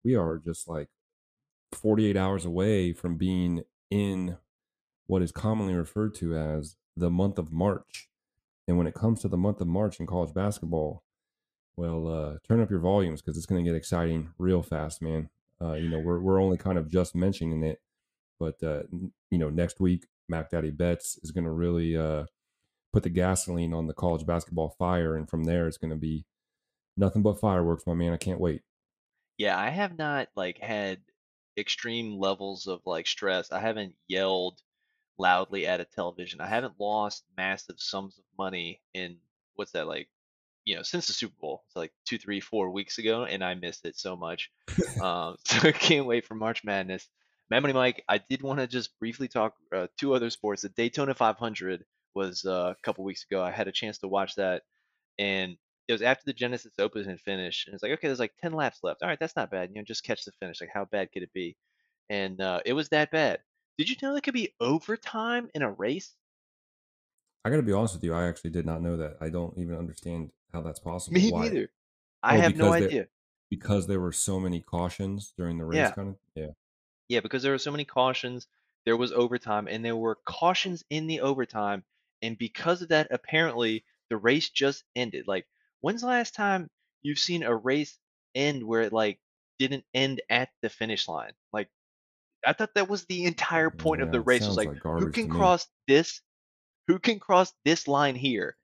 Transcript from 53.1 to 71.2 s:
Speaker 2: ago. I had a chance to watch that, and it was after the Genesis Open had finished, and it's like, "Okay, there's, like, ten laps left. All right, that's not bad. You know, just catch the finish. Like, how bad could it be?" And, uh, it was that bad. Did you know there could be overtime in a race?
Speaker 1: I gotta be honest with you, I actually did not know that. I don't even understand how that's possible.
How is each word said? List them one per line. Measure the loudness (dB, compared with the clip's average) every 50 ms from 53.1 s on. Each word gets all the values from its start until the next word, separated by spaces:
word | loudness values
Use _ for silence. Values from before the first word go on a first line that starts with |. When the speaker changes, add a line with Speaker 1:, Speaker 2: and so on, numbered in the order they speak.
| -8 -10 -6
Speaker 2:
ago. | _ -2 -2 -2
I | -2
had | -2 -4 -4 -2
a | -2
chance | -4 -6 -6 -8 -8
to | -6
watch | -2 0 0 0 -2 -2
that, | -2 -2 0 -2 -4 _ _ _ _ _ _ _ _ _ _ _
and | -4 -2 0 0 0 -2 -4 -8 _ _ _ _ _ _
it | -2 -2
was | 2
after | 4 2 2 2 _
the | -8 -4
Genesis | -2 -2 -2 -2 -6 -8 -10 _ 0
Open | 0 0 0 -4 -6
had | -6 -8 -8
finished, | _ -4 -4 -4 -4 -4 -4 -6 -8
and | -8 -8
it's | -8 -4
like, | -4 -4
"Okay, | -2 -2
there's, | -4 -2 -2
like, | -4 -4 _
ten | _ -8 -6 -2
laps | -2 -2 -2 -2 -4 -4
left. | -4 -4 _
All | -4 -4
right, | -4 -4
that's | -4 -4 -4
not | -4 -4 -4
bad. | -4 -6 -6 -6
You | -8
know, | -14 -12
just | -8 -10 -8 -4
catch | -4 -6 -6 -6
the | -16 _
finish. | _ -12 -10 -10 -12
Like, | -14 -8 -8
how | -8 -6
bad | -4 -2 -4 -4 -4
could | _ -12 -12
it | -8 _
be?" | -8 -8 -8 -8 _ _ _ _ _ _ _ _ _ _ _
And, | -4 -4 -4 -2 -2 -2
uh, | 0 0 0 0 0
it | 0 -2
was | -2 0 2
that | 2 2 2 2
bad. | 2 2 2 2 0 -2 _ _ _ _ _ _ _
Did | -4 -2 -2
you | -2 -4
know | -4 -4 -2
there | -2
could | -2 -2 -2
be | -2 -4 -4 _ _
overtime | 0 2 2 0 0 -4 -6 -6 -6 -8 -6 -4 -2 -2 -2 -2 -4 -6 _
in | -2 -2
a | -2
race? | -2 -2 -2 -2 -2 -4 -8 -12 _ _ _ _ _ _ _ _ _ _ _ _ _ _ _ _ _ _ _ _ _ _ _ _ _ _ _
Speaker 1:
I | 0
gotta | 2 2 2
be | 2 2
honest | 2 2 0 -2
with | -4 -2
you, | -2 0
I | 2 0
actually | 0 -2 -4 -8 -4
did | -4 -2 -2
not | -2 -2 -2
know | -2 -2 -2
that. | -2 -4 -6 -8 -8
I | -8 -4
don't | -4 -4 -4 -4 -6
even | -6 -6 -6 -6
understand | -6 -6 -8 -10 -10 -10 -8 -6 -6 -8 -10 _ _ _ _ -10
how | -8
that's | -8 -8 -10 -8
possible. | -8 -8 -8 -8 -6 -2 2 2